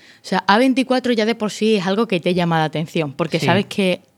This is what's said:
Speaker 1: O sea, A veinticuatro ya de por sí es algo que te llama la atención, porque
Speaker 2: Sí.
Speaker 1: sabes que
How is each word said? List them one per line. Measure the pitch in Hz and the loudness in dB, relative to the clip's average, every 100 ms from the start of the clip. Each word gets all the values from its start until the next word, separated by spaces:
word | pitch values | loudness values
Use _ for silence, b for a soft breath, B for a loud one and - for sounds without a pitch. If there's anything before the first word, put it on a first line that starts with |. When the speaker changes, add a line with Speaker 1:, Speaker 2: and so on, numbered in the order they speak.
| b b | b b
Speaker 1:
O | - | -6
sea, | 185 - | -2 2
A | 208 | 4
veinticuatro | 262 214 165 254 247 | 4 2 0 0 0
ya | 226 214 | 0 0
de | |
por | 226 214 | -2 -4
sí | - 220 214 | -2 0 0
es | 180 | 0
algo | 196 233 | -2 0
que | 180 | -2
te | 175 180 | 0 0
llama | 170 160 | 2 2
la | 156 | 0
atención, | 156 170 175 147 | -2 -4 -4 -4
porque | 139 170 165 | -4 -4 -2
Speaker 2:
Sí. | 143 | 2
Speaker 1:
sabes | 185 196 | 0 0
que | - 185 180 _ | -2 -2 -2 _